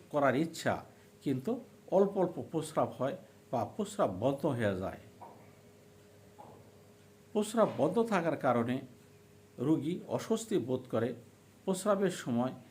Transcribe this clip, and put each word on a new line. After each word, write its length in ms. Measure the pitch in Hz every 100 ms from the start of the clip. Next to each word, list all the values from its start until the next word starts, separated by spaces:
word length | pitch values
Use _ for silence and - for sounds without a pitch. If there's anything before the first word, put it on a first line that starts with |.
| -
করার 220 | 147 139 127
ইচ্ছা 320 | 160 - 120 85 - - - -
কিন্তু 280 | - 131 214 247 - - - 185
অল্প 160 | 196 202
অল্প 120 | 170 139 117
প্রস্রাব 380 | 160 147 160 110 -
হয় 160 | 131 - - - -
বা 100 | 123 104 -
প্রস্রাব 340 | 202 - 104 92
বন্ধ 180 | 127 175 165 120
হয়ে 180 | 107 92
যায়। 180 | 92 - - - - - - - - - - - - - - - - - - - - - - - -
প্রস্রাব 380 | 214 208 233 202 -
বন্ধ 180 | 139 233 226
থাকার 260 | 196 160 139 135
কারণে 300 | 120 120 127 - - - - - - - - 135
রোগী 280 | 160 151 180 - 151
অস্বস্তি 400 | - 220 - 190 117
বোধ 160 | 127 -
করে, 160 | 117 120 - - - - -
প্রস্রাবের 520 | - 185 214 196 190 185
সময় 300 | 143 117 131 - -